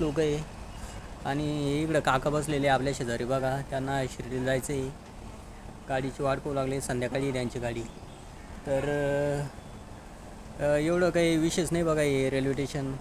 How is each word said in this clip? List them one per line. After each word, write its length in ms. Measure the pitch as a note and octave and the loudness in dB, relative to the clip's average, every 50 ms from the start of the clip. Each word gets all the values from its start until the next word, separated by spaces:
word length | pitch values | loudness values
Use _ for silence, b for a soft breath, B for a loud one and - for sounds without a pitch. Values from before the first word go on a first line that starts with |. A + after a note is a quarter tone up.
लोक 200 | E3 D3+ C#3+ D#3+ | 0 2 2 2
आहे. 240 | D#3 D3+ D3 D3+ D3+ - - - - - - B B B B B B - - - - | 2 2 2 0 -2 -6 -10 -12 -12 -12 -10 B B B B B B -12 -10 -6 -4
आणि 580 | C3+ C#3 D3 D3+ D3 D3 D3 C#3+ C#3 C#3+ D3 | -2 -2 0 0 0 0 0 0 2 2 2
इकडं 180 | D#3 D#3+ D#3 D3 | 2 2 2 4
काका 300 | - C#3+ C3 C3 - D3+ | 4 4 4 4 4 2
बसलेले 380 | D3 D3+ C#3 D#3 D3+ C#3 C#3 C#3 | 2 2 0 0 2 2 4 4
आपल्या 240 | C3+ B2+ C3 C#3 C3+ | 4 4 4 2 0
शेजारी 280 | - C3 A#2 A#2 A#2 A#2+ | -2 -2 -2 -2 -2 0
बघा, 360 | A#2+ C3+ C3+ C3 C3 C3+ C#3 C3+ - | 0 0 2 2 0 0 -2 -4 -4
त्यांना 340 | C#3 C3+ C3 C3+ C#3 C3+ C3 | -4 -2 -2 0 0 0 -2
शिर्डीला 400 | B2 - - B2 A#2+ B2+ B2+ B2+ | -2 -4 -6 -6 -4 -4 -2 0
जायचं 280 | C3 C3+ B2+ B2 - | 2 0 0 0 -2
आहे, 100 | C#3+ C3+ C3 C3+ D3+ - - - - - - - - - - - - - - - - - - - | -2 -2 -2 -4 -6 -10 -14 -16 -16 -14 -14 -14 -14 -14 -14 -14 -14 -14 -14 -14 -14 -10 -4 -2
गाडीची 340 | C3+ C3 C3+ C3 B2 - | -2 0 0 -2 -2 0
वाट 160 | C#3+ C3+ C3+ C#3 | 0 0 0 0
पाहू 160 | - D3+ C#3 | 0 -2 0
लागले, 260 | C#3 C3+ C3 C3+ C#3 | 0 0 0 0 -2
संध्याकाळी 520 | - - C3 B2 B2 A#2+ C3 C3+ C#3 C#3 | -2 -2 0 0 0 0 0 0 0 0
त्यांची 260 | B2+ B2+ B2 A#2 - B2+ | 0 0 -2 -2 -2 -2
गाडी. 240 | A#2+ A#2 A#2 A#2 A2+ - - - - - - - - - - - - - - - - | -2 -2 -2 -4 -6 -8 -10 -14 -14 -16 -16 -16 -16 -16 -16 -14 -14 -14 -12 -8 -2
तर, 140 | C#3+ C3+ C3+ C3+ D3 D3 D3 C#3+ C#3+ C#3+ C#3+ C#3+ C#3+ C#3+ C#3+ C#3+ C3+ - - - - - - - - - - - - - - - - - - - - - - | 0 0 2 2 2 2 2 2 2 2 2 2 2 0 0 -2 -4 -8 -12 -14 -14 -14 -14 -14 -14 -16 -16 -16 -16 -16 -16 -16 -14 -14 -14 -14 -12 -4 0
अ, 40 | C#3+ | 2
अ, 120 | D3 D3 | 4 4
एवढं 340 | D3 D3+ E3 F3 F3 F3+ E3+ | 4 4 4 4 4 4 4
काही 260 | D#3+ F3 E3+ E3 E3 | 6 6 6 6 6
विशेष 320 | D#3 D#3+ E3 - F#3 D#3+ C#3+ | 6 4 4 2 2 2 2
नाही 120 | E3+ E3+ E3+ | 2 2 4
बघा 180 | E3 D#3 D#3 | 4 4 4
हे 280 | D3 C#3+ C#3 C3+ C3+ C3+ | 4 4 4 4 4 4
रेल्वे 220 | C3+ C3+ C3 C#3 | 2 2 2 2
स्टेशन 400 | C3+ C#3+ C#3 B2+ - D3 C3+ C3+ C3+ C3+ | 2 0 -2 -2 -2 -4 -4 -4 -4 -6